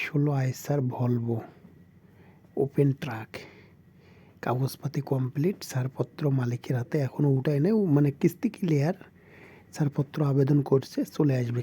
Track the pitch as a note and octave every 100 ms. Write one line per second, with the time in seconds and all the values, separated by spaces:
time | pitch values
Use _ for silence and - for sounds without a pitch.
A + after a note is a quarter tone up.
0 | - D3 D3 C#3 C3 B2+ - C#3+ B2+ -
1 | B2 A#2+ A#2 A2+ - - - - - -
2 | - - - - - - C3+ - C#3+ C3
3 | C3+ A2+ A2 - - - - - - -
4 | - - - - A#2+ B2 C3 - C#3 C#3+
5 | C3+ C3+ B2+ C#3+ E3 F#3+ - B2+ C3 -
6 | C3 - D3 C3+ B2 A#2+ - B2+ A#2 D#3
7 | C3 - C#3+ C3 C#3+ C#3+ E3 A3 F#3+ C#3+
8 | C#3+ C#3 E3+ F3 A3+ - F3+ D3 D3 G3
9 | - - - - - - - - C#3+ D3
10 | C#3 - C#3+ C#3 C3+ D3 C3 C3+ - -
11 | C4+ - D3+ B2+ A#2+ A#2+